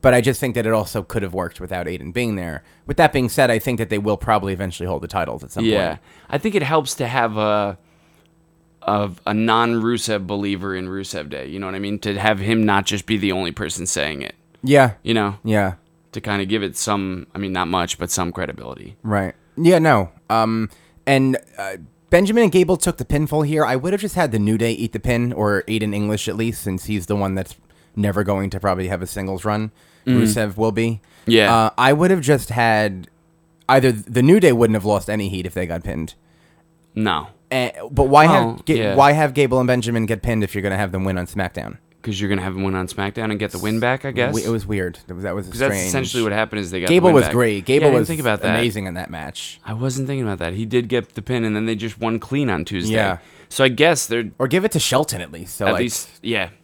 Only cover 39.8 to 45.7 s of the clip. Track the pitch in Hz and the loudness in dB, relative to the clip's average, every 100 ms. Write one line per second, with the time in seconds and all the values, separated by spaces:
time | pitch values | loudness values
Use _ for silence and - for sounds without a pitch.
39.8 | 117 117 110 107 - 113 101 101 98 95 | 0 -2 0 -2 0 0 0 -2 -2 -2
40.8 | 101 92 95 92 87 - 90 - 53 - | -2 -2 -2 -2 -6 -4 -6 -6 -12 -14
41.8 | _ _ - 98 101 101 92 92 95 95 | _ _ -8 -4 -2 -2 -2 -4 -2 -2
42.8 | 90 - 98 101 110 104 101 90 107 110 | -4 -4 -6 -4 -4 -4 -4 -4 -2 0
43.8 | 120 135 139 123 120 110 107 113 98 104 | 0 -2 -4 -2 -2 -2 -2 -4 -2 -4
44.8 | 90 85 - 90 95 92 92 110 135 | -4 -8 -14 -10 -6 -6 -8 -8 -4